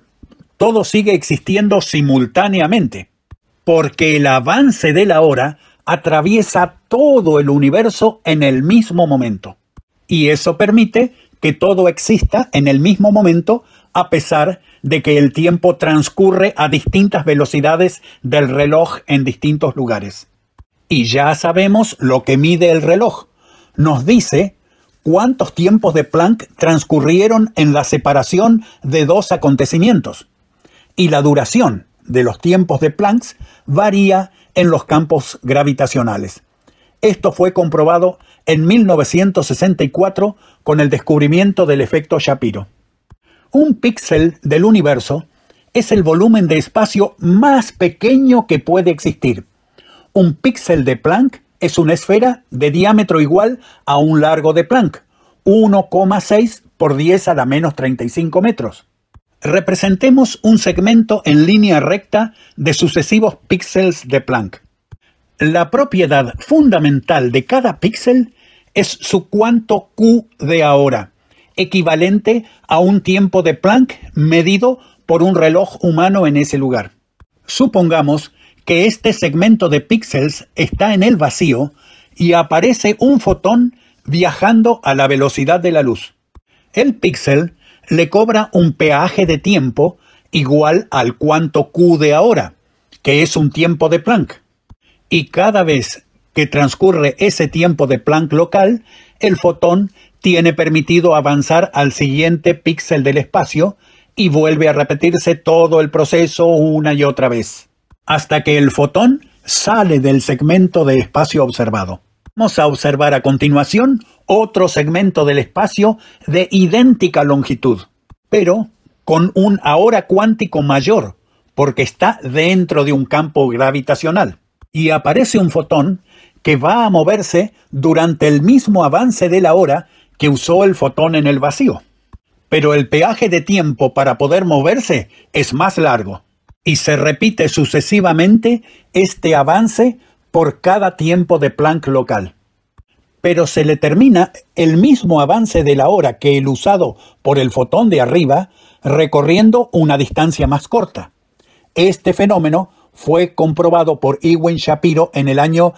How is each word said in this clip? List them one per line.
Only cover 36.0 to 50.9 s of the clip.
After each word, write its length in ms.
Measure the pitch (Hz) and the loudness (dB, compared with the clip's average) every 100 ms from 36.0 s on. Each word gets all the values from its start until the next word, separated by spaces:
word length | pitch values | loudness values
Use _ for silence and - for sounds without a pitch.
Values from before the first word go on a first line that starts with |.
| 117 104 98 - _ _ _ _ _ - | -4 -6 -10 -16 _ _ _ _ _ -2
Esto 300 | 208 190 196 | -2 0 -4
fue 220 | - 185 | 0 -2
comprobado 640 | 185 165 156 156 170 180 - _ _ - | 0 -2 0 2 2 0 -4 _ _ -2
en 200 | 160 160 | 0 2
mil 200 | 233 196 | 2 2
novecientos 640 | 156 139 170 196 185 147 | 2 0 0 0 -2 -4
sesenta 360 | 131 190 170 139 | -2 -2 0 -4
y 40 | |
cuatro 460 | - 190 190 208 - _ _ | -2 -2 0 -4 -6 _ _
con 180 | - 151 | -2 0
el 80 | 147 | 0
descubrimiento 760 | 139 - 151 147 170 202 190 165 | -2 -2 0 2 2 0 0 0
del 140 | 139 | 0
efecto 400 | 120 156 151 160 | 0 -4 -4 -4
Shapiro. 480 | - 135 117 104 98 _ _ _ _ - _ _ _ | -2 -4 -4 -6 -14 _ _ _ _ -20 _ _ _
Un 240 | 277 311 - | 0 0 0
píxel 600 | 240 226 - 156 165 - | -2 -4 -2 0 0 -2
del 240 | 143 151 208 | -2 0 4
universo 600 | 214 147 131 - 147 - _ _ _ _ | 4 2 -2 -4 -8 -8 _ _ _ _
es 180 | 240 - | -4 0
el 120 | 208 | 0
volumen 440 | 160 165 220 220 170 | 2 2 2 2 2
de 100 | 156 | -2
espacio 580 | - 220 214 202 202 - | -2 -2 -2 -2 -2 -2
más 520 | 170 190 277 269 - | 0 2 4 2 -2
pequeño 760 | - 175 165 220 262 262 247 233 | -4 -4 -2 0 2 4 2 0
que 120 | 151 | -4
puede 320 | - 180 175 | 0 0 0
existir. 540 | 151 - - 131 98 - _ _ _ _ _ _ | -2 -4 -4 -4 -4 -10 _ _ _ _ _ _
Un 220 | 196 175 | 0 0
píxel 500 | 151 262 - - 160 | 0 -4 -4 -2 -2
de 140 | 131 | 0